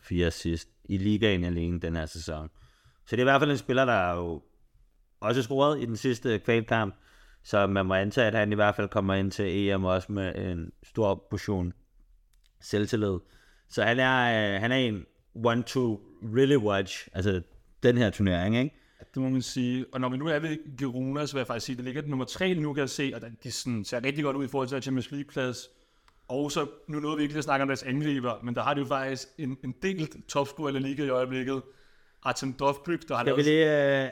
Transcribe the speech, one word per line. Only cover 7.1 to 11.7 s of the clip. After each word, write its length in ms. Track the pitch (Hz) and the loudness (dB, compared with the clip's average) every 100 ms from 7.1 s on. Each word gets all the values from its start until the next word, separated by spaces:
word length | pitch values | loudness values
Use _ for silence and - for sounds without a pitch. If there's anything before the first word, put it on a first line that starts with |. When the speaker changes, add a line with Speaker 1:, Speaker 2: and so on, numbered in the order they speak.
| - - _ | -20 -20 _
Speaker 1:
så 240 | - 104 98 | 0 2 4
man 180 | 98 92 | 4 2
må 80 | |
antage, 340 | 95 101 131 110 | 2 2 2 2
at 60 | |
han 180 | 110 104 | 4 2
i 40 | 104 | 4
hvert 200 | 104 101 | 2 2
fald 120 | 101 | 0
kommer 260 | 107 98 | 0 2
ind 180 | 95 98 | 2 0
til 380 | - 101 98 98 | -2 -2 0 0
E 80 | 98 | 2
M 80 | 92 | 2
også 260 | 92 - | 0 -2
med 240 | 101 92 - | -4 -4 -4
en 360 | 95 87 82 - | -6 -6 -8 -14
stor 440 | - - 101 90 - | -10 0 0 0 -4
portion 440 | 104 - 95 90 | -6 -2 -2 -2